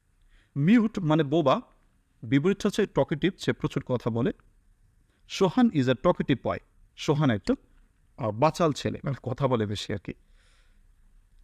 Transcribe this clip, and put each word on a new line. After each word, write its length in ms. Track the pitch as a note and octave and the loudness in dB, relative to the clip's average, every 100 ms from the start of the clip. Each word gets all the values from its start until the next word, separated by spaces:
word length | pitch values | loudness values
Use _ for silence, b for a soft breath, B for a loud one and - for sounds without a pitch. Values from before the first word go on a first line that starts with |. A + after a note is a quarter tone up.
| _ _ _ _ _ C#3 | _ _ _ _ _ -2
মিউট 420 | D3+ A#3+ A3 - | 4 4 4 -2
মানে 240 | D#3 D#3 | 0 2
বোবা, 380 | C#3+ D#3+ C3 F3 - _ _ _ _ _ | 2 2 2 0 -2 _ _ _ _ _
বিপরীত 420 | A2+ C3+ E3 G3+ G#3 | -2 0 2 0 -2
হচ্ছে 200 | - G3+ | -2 -2
টকেটিভ, 480 | - C3+ D3+ E3+ - | 0 -2 -2 -2 -2
সে 160 | - | -4
প্রচুর 300 | A#2+ - C#3+ | -2 -4 -6
কথা 260 | - B2 B2 | -4 -4 -2
বলে। 240 | A#2 D#3 - _ _ _ _ _ _ _ _ - | -2 -2 -4 _ _ _ _ _ _ _ _ -14
সোহান 420 | - F#3 - A#3+ | 0 0 4 2
is 160 | D3+ B2+ | 2 0
a 100 | B2+ | 2
talkative 340 | F3 E3+ - C3 - | 0 0 0 -2 -2
boy, 140 | F#2 - _ _ - | -6 -10 _ _ -6
সোহান 360 | - D3 D3+ | -2 2 2
একজন, 240 | G#2 - C4+ _ _ _ _ _ - | 0 0 -4 _ _ _ _ _ -8
আহ, 140 | A2+ | -6
বাচাল 420 | G#2+ D3+ - E3+ | 0 0 2 0
ছেলে, 260 | C#3 A2 G#2 | 0 -4 -6
মানে 120 | - B2 | -8 -8
কথা 240 | B2 - C3+ | -8 -4 0
বলে 180 | B2 G#2 | 0 -2
বেশি 280 | G#2 - | -4 -8
আর 60 | G2+ | -8
কি। 140 | - - _ _ _ _ _ _ _ _ _ _ _ _ | -10 -16 _ _ _ _ _ _ _ _ _ _ _ _